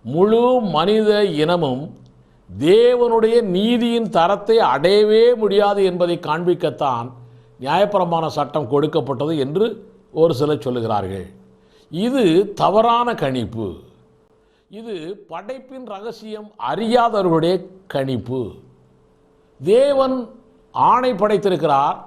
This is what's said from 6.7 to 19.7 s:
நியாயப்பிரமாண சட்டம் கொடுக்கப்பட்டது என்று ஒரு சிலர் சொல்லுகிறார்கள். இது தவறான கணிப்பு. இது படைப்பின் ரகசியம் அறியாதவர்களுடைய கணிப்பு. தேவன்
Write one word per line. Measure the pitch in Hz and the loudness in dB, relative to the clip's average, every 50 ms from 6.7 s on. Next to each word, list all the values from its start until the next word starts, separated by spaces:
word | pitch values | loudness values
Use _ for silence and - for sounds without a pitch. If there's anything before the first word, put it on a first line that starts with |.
| 123 - 151 139 123 117 120 127 - - - - - - _ _ _ - | -2 -2 -2 -2 -2 -4 -6 -10 -14 -18 -20 -20 -20 -20 _ _ _ -10
நியாயப்பிரமாண | 123 135 156 180 202 202 208 196 180 175 170 165 160 | -4 -2 2 2 2 2 2 -2 0 0 -2 -2 -2
சட்டம் | 151 147 151 143 143 - 156 143 113 | -4 -4 -4 -4 -2 -2 -4 -2 0
கொடுக்கப்பட்டது | 143 143 151 151 156 160 - 139 135 117 143 156 165 151 | 0 0 0 0 -2 -2 -2 -2 -6 -4 -4 -4 -2 -2
என்று | 131 135 151 190 220 240 214 - - - - _ _ _ | -2 -2 0 -2 -2 -2 -4 -10 -16 -20 -20 _ _ _
ஒரு | - 156 160 170 147 | 0 0 2 2 2
சிலர் | 117 147 147 151 147 - | 0 0 -2 -2 -2 -4
சொல்லுகிறார்கள். | 131 123 123 113 113 110 101 95 92 98 95 90 92 - - - _ _ _ _ _ _ _ _ _ | -6 -4 -4 -4 -2 -2 -2 -4 -6 -8 -10 -12 -14 -20 -20 -20 _ _ _ _ _ _ _ _ _
இது | 147 170 208 247 269 269 226 170 160 180 214 202 | -6 -4 -4 -2 0 2 2 4 4 2 0 0
தவறான | - - 156 156 185 220 226 233 233 240 240 240 220 | -2 -2 -2 2 2 2 2 2 2 0 0 -2 -2
கணிப்பு. | - 160 135 131 127 113 92 - 113 110 95 80 - - - _ _ _ _ _ _ _ _ _ _ _ _ _ _ _ _ | -4 -4 -4 -2 -4 -6 -6 -8 -8 -8 -8 -10 -12 -20 -20 _ _ _ _ _ _ _ _ _ _ _ _ _ _ _ _
இது | 170 214 226 233 208 170 151 170 208 - - _ | -20 -18 -14 -12 -12 -12 -12 -12 -14 -16 -16 _
படைப்பின் | 160 170 196 214 262 269 262 - 262 262 254 | -16 -14 -12 -12 -14 -14 -16 -18 -18 -18 -14
ரகசியம் | 214 202 196 208 233 220 - 214 220 214 214 214 208 _ - 110 123 | -14 -14 -12 -12 -14 -14 -14 -14 -14 -14 -14 -16 -18 _ -10 -6 -6
அறியாதவர்களுடைய | 147 180 226 220 240 247 233 233 208 208 185 180 165 160 156 170 190 180 185 - - - _ | -4 -4 -2 2 2 2 2 2 0 0 0 2 2 2 2 0 0 -2 -4 -10 -20 -20 _
கணிப்பு. | _ - 143 135 135 131 113 - 123 127 131 117 92 87 - - - _ _ _ _ _ _ _ _ _ _ _ _ _ _ _ _ _ _ | _ -4 -4 -2 -2 -4 -6 -6 -6 -6 -6 -6 -8 -12 -18 -20 -20 _ _ _ _ _ _ _ _ _ _ _ _ _ _ _ _ _ _
தேவன் | 131 165 | 0 2